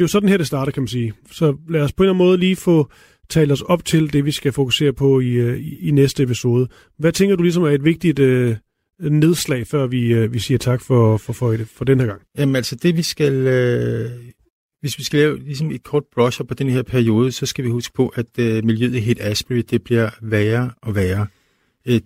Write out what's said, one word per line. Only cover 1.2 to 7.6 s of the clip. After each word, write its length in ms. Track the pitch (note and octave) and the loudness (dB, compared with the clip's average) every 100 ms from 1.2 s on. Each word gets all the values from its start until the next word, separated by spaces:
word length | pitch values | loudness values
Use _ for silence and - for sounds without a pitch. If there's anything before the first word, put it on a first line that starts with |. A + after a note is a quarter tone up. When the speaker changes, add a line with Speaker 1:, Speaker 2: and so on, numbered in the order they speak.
| _ | _
Speaker 1:
Så 260 | - D#3+ C#3 D#3+ | -2 -2 -2 -4
lad 140 | D#3+ | -2
os 100 | C#3+ | -2
på 100 | - | 0
en 20 | |
eller 100 | F#3+ | 0
anden 120 | F#3 F3+ | 4 2
måde 120 | F#3 | 4
lige 180 | F#3 F#3 | 2 0
få 340 | F#3 E3 C#3+ _ _ _ - | 2 2 2 _ _ _ -4
talt 240 | D#3+ D3 | 0 2
os 100 | C#3 | 0
op 220 | - F3 | 0 -2
til 280 | - E3 D3+ | 0 0 2
det, 120 | D3 | 0
vi 60 | C#3+ | -2
skal 220 | - C#3 | -2 -4
fokusere 400 | C3 C3 - C#3+ | -2 -2 0 0
på 280 | A#2+ C#3 C3+ | 2 2 2
i, 100 | B2 | 2
øh, 260 | A#2+ A#2+ B2+ | 0 0 -4
i, 300 | D#3 - E3 | -8 -8 0
i 20 | |
næste 320 | C#3+ C#3 - | 4 4 2
episode. 460 | B2+ A#2 B2 A#2+ B2+ - _ - | -2 0 0 0 -2 -6 _ -4
Hvad 140 | D#3+ | -2
tænker 240 | E3 G3 F#3 | 2 2 2
du 60 | |
ligesom 200 | F3 E3+ | 2 2